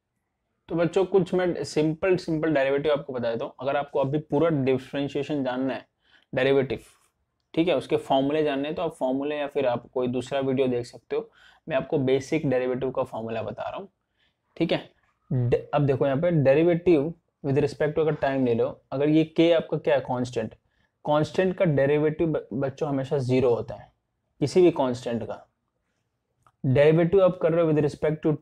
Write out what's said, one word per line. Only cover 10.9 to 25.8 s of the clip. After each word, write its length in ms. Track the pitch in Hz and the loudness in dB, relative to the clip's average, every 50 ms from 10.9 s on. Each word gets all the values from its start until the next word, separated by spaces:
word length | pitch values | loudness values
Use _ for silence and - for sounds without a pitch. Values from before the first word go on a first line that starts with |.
| - 117 _ - 139 | -14 -20 _ -6 -6
हो, 140 | 151 151 - _ _ - - _ _ _ - | -6 -6 -6 _ _ -20 -20 _ _ _ -4
मैं 80 | 156 | -4
आपको 220 | 135 - - 165 147 | -4 -2 -2 -2 0
बेसिक 500 | 131 131 131 135 135 - 160 156 160 139 | 2 2 2 0 0 -2 -4 -2 0 0
डेरिवेटिव 400 | 127 127 127 127 127 127 139 127 | 0 0 0 -2 -2 -2 -4 -4
का 120 | 120 135 127 | -4 -4 -6
फॉर्मूला 400 | - - 113 113 113 113 113 104 | -6 -6 -10 -10 -8 -8 -8 -8
बता 260 | 107 107 - - 101 | -8 -10 -10 -10 -10
रहा 100 | - 151 | -10 -12
हूँ, 100 | 196 - _ _ _ _ _ _ _ _ _ _ _ _ _ | -14 -16 _ _ _ _ _ _ _ _ _ _ _ _ _
ठीक 160 | - 165 170 175 | -4 -2 -2 -2
है। 60 | 151 - - _ _ _ _ _ _ _ - | -4 -6 -10 _ _ _ _ _ _ _ -4
ड-, 320 | 151 127 123 120 147 - - - - | -2 -2 0 0 0 -2 -2 -2 -2
अब 120 | 147 143 | 0 2
देखो 200 | 135 135 127 151 | 2 2 0 0
यहाँ 120 | 139 135 135 | 0 0 0
पे 120 | 165 180 175 156 131 | 0 0 2 2 4
derivative 680 | 131 135 151 165 175 170 170 170 185 170 143 135 170 165 _ _ _ _ _ - | 4 4 4 4 4 2 2 4 4 4 4 4 0 -6 _ _ _ _ _ -4
with 140 | 143 131 143 | -2 0 0
respect 360 | 143 139 - - 160 151 156 | 0 0 -2 -2 -2 -2 0
to 60 | 165 | 0
अगर 140 | 156 160 151 | 0 0 0
टाइम 300 | - - 135 135 135 131 | -2 -2 -2 0 0 0
ले 80 | 123 117 | 0 2
लो, 120 | 113 120 131 - - _ - 135 | 2 0 -2 -4 -10 _ -10 -4
अगर 160 | 135 143 151 | -2 0 2
ये 160 | 151 160 156 | 4 2 2
के 260 | 160 - - 165 170 170 | 0 2 2 4 4 4
आपका 260 | 160 160 - 170 151 | 2 0 -2 -6 -4
क्या 160 | - 160 147 | 0 0 0
है, 60 | 131 | 0
कांस्टेंट, 540 | 127 - 127 123 123 120 - 117 110 110 - _ _ _ _ _ _ _ _ _ - | 0 -2 -4 -4 -4 -4 -4 -6 -6 -6 -10 _ _ _ _ _ _ _ _ _ -4
कांस्टेंट 520 | - 147 151 151 - - - 185 185 180 | 0 0 0 0 0 0 0 0 0 2
का 80 | - 196 | 0 0
डेरिवेटिव 640 | 170 143 135 135 139 147 151 151 156 156 - 175 160 | 2 2 2 2 2 2 2 2 0 0 0 -2 -2
ब-, 180 | 151 139 - - 98 | -2 -4 -6 -6 -6
बच्चों 340 | 135 139 135 135 - 165 147 | -4 -4 -6 -4 -6 -6 -4
हमेशा 300 | 139 135 135 135 156 139 | -4 -4 -4 -2 -4 -4
ज़ीरो 360 | 127 123 127 131 131 123 117 | 0 0 2 2 4 2 2
होता 200 | 110 110 110 107 | 0 -2 -8 -10
है, 160 | 101 - _ _ _ _ _ _ _ _ _ _ - | -16 -16 _ _ _ _ _ _ _ _ _ _ -6
किसी 220 | 151 131 - 185 180 | -4 0 4 6 6
भी 80 | 170 | 6
कांस्टेंट 520 | 160 - 135 127 120 123 - 123 117 113 107 | 6 4 0 -2 -2 -4 -6 -6 -6 -6 -6
का। 240 | - 101 - - _ _ _ _ _ _ _ | -8 -12 -14 -14 _ _ _ _ _ _ _